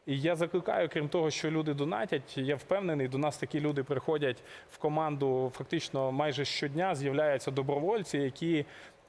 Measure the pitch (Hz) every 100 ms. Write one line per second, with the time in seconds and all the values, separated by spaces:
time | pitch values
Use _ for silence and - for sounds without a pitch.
0 | - 139 156 165 165 180 170 202 165 165
1 | 147 180 160 - 156 160 156 143 147 208
2 | 214 151 - 139 131 143 - 190 185 151
3 | 131 131 147 - - 156 147 143 131 131
4 | - 151 139 120 - - - - 156 151
5 | 160 143 139 131 131 - 135 165 - 139
6 | 131 135 151 135 135 - 147 147 190 147
7 | 139 139 151 135 - 135 135 143 170 226
8 | 170 147 135 - 165 160 139 - - -